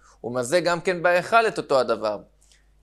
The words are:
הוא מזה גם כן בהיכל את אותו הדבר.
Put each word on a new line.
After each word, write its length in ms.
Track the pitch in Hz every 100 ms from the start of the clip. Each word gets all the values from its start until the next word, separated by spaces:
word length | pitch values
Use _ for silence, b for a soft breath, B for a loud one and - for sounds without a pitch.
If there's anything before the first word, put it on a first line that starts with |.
| b b
הוא 140 | -
מזה 260 | 123 123 175
גם 200 | 170 170
כן 220 | 175 175
בהיכל 440 | 175 175 175 233 220
את 120 | -
אותו 220 | - 135
הדבר. 380 | 117 110 110 101 - _ b b b _